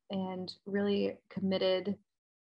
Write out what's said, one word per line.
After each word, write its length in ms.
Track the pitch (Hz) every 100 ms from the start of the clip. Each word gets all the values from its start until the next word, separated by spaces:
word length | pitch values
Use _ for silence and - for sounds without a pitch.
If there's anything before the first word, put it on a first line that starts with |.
| -
and 420 | 196 185 185 180 - -
really 500 | 202 202 202 196 196 -
committed 680 | - 190 185 185 185 190 196 _ _ _ _ _